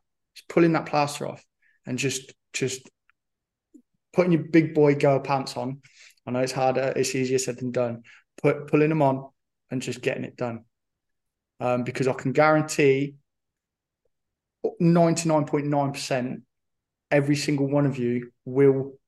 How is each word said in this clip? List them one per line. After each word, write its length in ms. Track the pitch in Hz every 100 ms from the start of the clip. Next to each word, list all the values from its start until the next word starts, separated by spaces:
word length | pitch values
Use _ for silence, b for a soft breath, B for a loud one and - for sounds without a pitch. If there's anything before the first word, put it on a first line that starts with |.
| _ _ _
it's 100 | - -
pulling 240 | - 170
that 120 | 156 -
plaster 400 | 147 143 - -
off 180 | - _ _ _ _
and 140 | - 127
just, 340 | 135 - - - _
just 360 | - 131 - - _ _ _ _ _ _ _ _ - _ _ _
putting 180 | - 180
your 140 | 160
big 280 | - 165 151
boy 220 | 151 147
girl 240 | 143 143 135
pants 380 | 139 139 131 127
on. 260 | 123 139 b b b b -
I 40 |
know 80 | 123
it's 140 | 131
harder, 400 | 139 131 127 135
it's 200 | - 131 131
easier 220 | 127 131
said 200 | 127 120
than 140 | 127
done. 320 | 123 120 113 b b b -
Put, 280 | 147 147 143
pulling 200 | 151 151
them 140 | 160
on 260 | 139 131 139 _ _ _ -
and 140 | 131
just 180 | 123 120
getting 220 | 135 131
it 140 | 123 -
done. 280 | 123 113 113 _ _ _ _ _ _ _ _ -
Um, 240 | 123 123
because 240 | 120 - 131
I 60 |
can 200 | 123 135
guarantee 840 | 143 156 156 151 - 143 135 143 - _ _ _ _ _ _ _ _ _ _ _ _ _ _ - -
ninety-nine 640 | 170 175 170 165 160 156 147
point 200 | 147 143
nine 260 | 147 135
percent 500 | 135 - 131 127 - - _ _ _ _ _ -
every 260 | 147 139 143
single 300 | 147 143 139
one 180 | 143 143
of 120 | 127
you 320 | 120 123 120 _
will 540 | 127 127 139 135 135 -